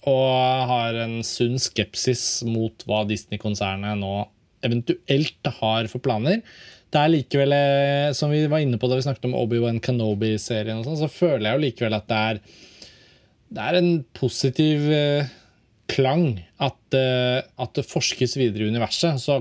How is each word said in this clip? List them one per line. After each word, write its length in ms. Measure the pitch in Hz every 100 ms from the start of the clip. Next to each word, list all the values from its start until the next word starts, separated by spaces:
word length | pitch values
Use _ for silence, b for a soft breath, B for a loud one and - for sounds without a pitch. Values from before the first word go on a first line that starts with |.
og 640 | - 131 131 127 127 131 123
har 260 | 123 117 113
en 260 | 113 113
sunn 340 | 113 - 120 127
skepsis 840 | - - 101 - - 123 - - 117
mot 380 | 113 113 - -
hva 200 | 107 104
Disney-konsernet 880 | 104 - 104 107 101 98 95 101 104
nå 300 | 98 98 104 _ _ _
eventuelt 840 | 120 117 117 - - 139 151 - - -
har 260 | 110 110 113
for 120 | 123
planer? 420 | 135 110 127 220 B B B B _
Det 80 | 151
er 80 | 151
likevel, 440 | 165 131 143 139
eh, 580 | 143 143 139 139 139 147
som 160 | 135 151
vi 140 | 151 151
var 120 | 151
inne 180 | 143 120
på 100 | 127
da 60 | 127
vi 60 |
snakket 240 | 135 131 123
om 80 | 127
Obi-Wan 440 | 117 117 117 113
Kenobi-serien 960 | - 123 110 101 110 110 - 110 107 110
og 60 | 117
sånn, 140 | 156
så 80 | 156
føler 400 | - 175 135 107
jeg 60 | 131
jo 100 | 147
likevel 280 | - 117 107
at 120 | -
det 100 | 110
er, 220 | 110 107 B B B B B B B B B _ -
det 120 | -
er 120 | 110 180
en 300 | 175 165 135
positiv, 760 | - 127 - 135 127 156 151 147
eh, 340 | 151 147 143 139 B B B _ _ -
klang 540 | - 135 151 165 98 82 -
at, 160 | - - _
eh, 480 | 135 131 127 123 127 - -
at 160 | 123
det 120 | - 131
forskes 480 | - - - 123 143
videre 300 | 123 104 107
i 20 |
universet. 500 | 117 117 - 170 139
Så 200 | 135 139